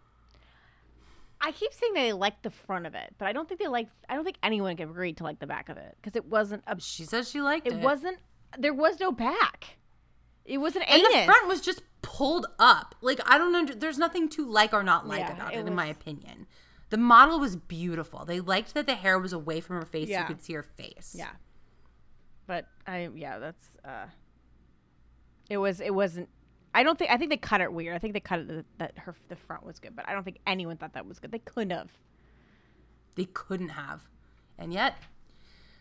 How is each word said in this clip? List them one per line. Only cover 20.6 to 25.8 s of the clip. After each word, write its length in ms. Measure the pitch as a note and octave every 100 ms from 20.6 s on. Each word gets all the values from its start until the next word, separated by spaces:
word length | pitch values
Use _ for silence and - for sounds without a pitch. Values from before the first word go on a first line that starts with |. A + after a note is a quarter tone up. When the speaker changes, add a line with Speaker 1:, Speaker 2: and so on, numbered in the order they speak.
Speaker 2:
face. 520 | - - - - - F3
Speaker 1:
Yeah. 140 | D#3 - - - - - - - - - - - -
But 220 | F3 - - -
I, 240 | F#3 F3 C3
yeah, 240 | C#3+ G#2+
that's, 320 | C#3+ F3 - -
uh, 220 | C#3 B2 G2+ - - _ _ _ _ _ _ _ _ _ _ _ -
it 80 | G3+
was, 220 | G3
it 160 | F#3